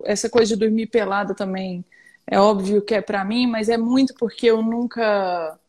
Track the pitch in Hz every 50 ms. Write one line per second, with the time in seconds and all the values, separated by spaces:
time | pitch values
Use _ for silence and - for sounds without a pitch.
0 | - - 208 196 - 220 - 240 226 202 226 190 220 220 214 226 220 - - 226
1 | 202 190 196 202 208 196 190 - 202 190 190 190 190 185 180 175 180 _ _ _
2 | _ _ _ _ - - 214 196 202 214 214 196 190 196 208 202 202 - 226 196
3 | - - 214 196 190 196 226 247 254 240 226 220 214 220 233 233 226 233 254 269
4 | 269 254 - - 240 208 - - 247 226 220 220 226 226 233 240 247 233 - 233
5 | 226 214 208 202 190 180 180 175 160 156 160 _ _